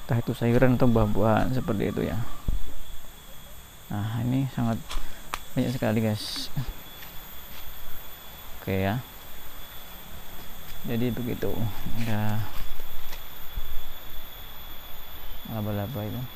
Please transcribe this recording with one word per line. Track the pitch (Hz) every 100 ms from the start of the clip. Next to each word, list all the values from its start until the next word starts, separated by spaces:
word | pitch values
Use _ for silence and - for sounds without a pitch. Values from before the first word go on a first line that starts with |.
Entah | - 117
itu | - 113
sayuran | 117 120 127 123
atau | 127
buah-buahan | 113 107 104 107 107 104 131
seperti | 113 104 110
itu | -
ya. | - 110 117 - - - - - - - - - - - - - - - -
Nah, | 104 107 117 120
ini | 131 135
sangat | - 117 113 - - - - - - - -
banyak | 120
sekali, | 127 120 107
guys. | 110 107 - - - - 127 - - - - - - - - - - - - - - - - - - -
Oke | - 95
ya. | 98 117 - - - - - - - - - - - - - - - - - -
Jadi | - 117 123 113
begitu. | 120 - 104 - 110 - - 113
Ada | 113 107 107 110 110 - - - - - - - - - - - - - - - - - - - - - - - - - - - - - - 113
laba-laba | 104 104 101 127
itu. | 107 107 127